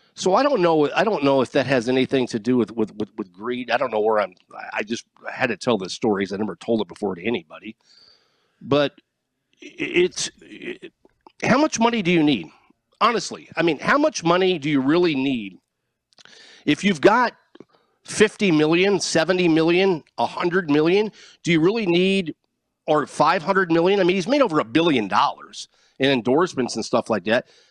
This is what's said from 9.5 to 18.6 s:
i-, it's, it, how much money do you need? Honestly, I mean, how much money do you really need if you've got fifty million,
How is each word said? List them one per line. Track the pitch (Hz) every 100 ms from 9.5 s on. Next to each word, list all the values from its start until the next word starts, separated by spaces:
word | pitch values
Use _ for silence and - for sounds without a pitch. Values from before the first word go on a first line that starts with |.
| _
i-, | - -
it's, | 143 175 180 - - -
it, | - - - - 175 _ _ _ _ -
how | - 254
much | 311 -
money | 233 233
do | 175
you | 175
need? | 151 117 78 - _ _ _ -
Honestly, | 214 220 - 82 - -
I |
mean, | 165 143
how | 180 269
much | 311 -
money | 170 180 190 175
do | 143
you | 143
really | 131 170 175 135
need | 139 123 98 90 _ _ _ _ _ _ - - - - 143
if | 147
you've | 196 156
got | 185 233 233 - _ - - _ _ _
fifty | - - 208 - 202
million, | 151